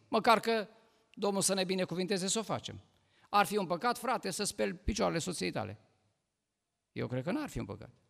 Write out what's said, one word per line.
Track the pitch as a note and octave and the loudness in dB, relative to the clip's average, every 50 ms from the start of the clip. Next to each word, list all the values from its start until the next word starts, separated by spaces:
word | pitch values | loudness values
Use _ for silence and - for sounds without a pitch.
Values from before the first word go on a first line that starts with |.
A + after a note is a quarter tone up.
| _ _ | _ _
măcar | - A3 - B3 A3 G3+ | -2 4 6 6 6 6
că | - A#3 A3+ A3+ F#3+ - - - - _ _ _ _ _ - | 4 2 0 0 -2 -4 -10 -20 -20 _ _ _ _ _ -6
Domnul | - G#3 G3+ G3 G3 | -2 -2 0 2 2
să | E3+ - F#3+ | 2 2 2
ne | F#3+ F#3 | 2 2
binecuvinteze | F3 F#3+ F#3 F#3 - E3+ F3+ F#3 G#3 G3+ F3+ F3+ | 0 0 0 0 -2 -2 -2 -2 0 0 0 0
să | G3 - A3+ | -2 -2 -2
o | |
facem. | - - D3 A2+ - - G2 G2 - _ _ _ _ _ _ _ - _ | -2 -2 -4 -4 -4 -8 -12 -14 -18 _ _ _ _ _ _ _ -4 _
Ar | - G#3 G3+ | 4 4 4
fi | - G3 | 4 2
un | G#3 F#3+ | 0 0
păcat, | D3+ F3 D#3+ A#3+ A#3+ A#3 - | 0 0 0 0 0 0 0
frate, | - B3+ A#3+ - - F#3+ | 0 -2 -2 -2 -2 -4
să | - - G3+ | -4 -2 -4
speli | - - - G#3+ G3+ F3+ | -4 -2 -2 -2 -2 -2
picioarele | - - - G#3+ A#3 F#3+ F3 E3 E3 | -4 -4 -4 0 2 2 2 2 0
soției | - F#3 F3 - F#3 F3 | -2 -4 -4 -4 -4 -4
tale. | - C3+ G#2 G2 G#2 - _ _ _ _ _ _ _ _ _ _ _ _ _ _ _ _ _ _ _ _ _ _ | -2 -4 -6 -6 -8 -12 _ _ _ _ _ _ _ _ _ _ _ _ _ _ _ _ _ _ _ _ _ _
Eu | - A#2+ A#2+ | -8 -8 -6
cred | A#2 B2 C3 B2+ | -4 -4 -4 -2
că | F3 | -2
n-ar | A3+ D4+ D4 - | -4 -4 -4 -6
fi | - A#2 | -6 -8
un | A2 | -8
păcat. | G#2 G2+ - - - - _ _ | -8 -10 -12 -14 -16 -20 _ _